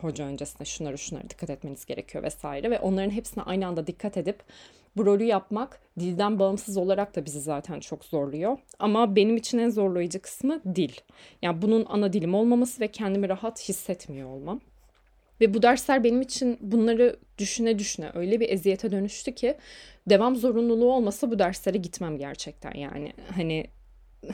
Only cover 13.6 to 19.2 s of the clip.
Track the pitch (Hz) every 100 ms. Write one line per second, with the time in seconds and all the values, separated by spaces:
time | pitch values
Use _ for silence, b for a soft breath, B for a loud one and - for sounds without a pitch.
13.6 | - 190 - 175 - 135 131 135 147 247
14.6 | - _ _ _ _ _ _ - 226 208
15.6 | 233 254 - 269 233 247 269 - 247 233
16.6 | 202 226 220 226 247 - _ - 202 -
17.6 | 226 208 202 - 156 170 180 226 233 196
18.6 | 196 190 220 196 202 -